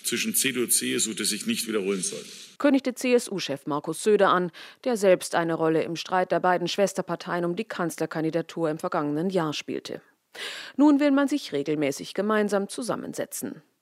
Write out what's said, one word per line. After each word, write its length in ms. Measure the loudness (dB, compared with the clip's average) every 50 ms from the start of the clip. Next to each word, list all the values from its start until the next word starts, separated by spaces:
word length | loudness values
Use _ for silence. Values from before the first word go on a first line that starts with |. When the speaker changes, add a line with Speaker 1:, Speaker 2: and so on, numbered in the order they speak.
| -2
Speaker 1:
zwischen 320 | -2 -2 -2 -2 0 0
C 160 | 0 0 0
D 80 | 0 0
U 40 | 0
und 80 | 2
C 220 | 2 0 2 0 0
S 120 | 0 -2
U, 60 | -2 -2
das 160 | -4 -2 -4
sich 160 | -4 -4 -2
nicht 180 | -4 -2 -2 -2
wiederholen 360 | -2 -2 -2 0 0 -2 -2
soll. 180 | -2 -6 -6 -8 -12 -14 -16 -18 -18 -20 -10
Speaker 2:
Kündigte 360 | _ 2 4 4 4 0 -2 -6
C-S-U-Chef 720 | -2 0 2 2 2 2 0 -6 -6 -4 -6 -6 -6 _
Markus 360 | -4 -4 -4 -4 -4 -6 0 2
Söder 260 | 4 6 6 6 6
an, 220 | 6 4 2 -2 _ -12 -20 -20 -20 _ -2
der 140 | -2 -2
selbst 360 | 4 6 6 6 6 4 -2 0
eine 200 | 0 2 2 0
Rolle 300 | 2 2 2 4 2 0
im 120 | 0 -4
Streit 380 | -8 -4 0 0 0 2 2 0
der 80 | 2
beiden 260 | 4 2 2 2 0
Schwesterparteien 760 | -2 2 2 0 2 0 -4 -4 -4 -8 -8 -6 -6 -4 -2 -2
um 100 | -2 -2
die 100 | -4 -6
Kanzlerkandidatur 1040 | _ -4 -4 -4 -4 -2 -4 -6 -4 -2 -2 -2 0 -2 -2 -4 -4 -4 -2 -2 -2
im 100 | -2 -4
vergangenen 500 | -4 -2 -2 0 0 0 -2 -2 -2 0
Jahr 240 | 0 0 0 0 -4
spielte. 480 | -6 -6 -6 -8 -8 _ -8 -12 -12 _ _ _ _ _ _ _ -12 -12 -10 -10 -12 -14 -8 2
Nun 240 | 4 6 6 6 6
will 120 | 6 4
man 180 | 4 4 4 2
sich 240 | 0 -2 -4 -4 -4
regelmäßig 600 | -4 0 0 0 0 0 0 -2 -4 -10 -6 -4
gemeinsam 520 | -2 0 2 2 2 2 2 2 0 0
zusammensetzen. 960 | -2 -6 -8 -4 -4 -4 -4 -6 -8 -6 -6 -8 -6 -6 -8 -8 -8 -10 -12 _ _ _ _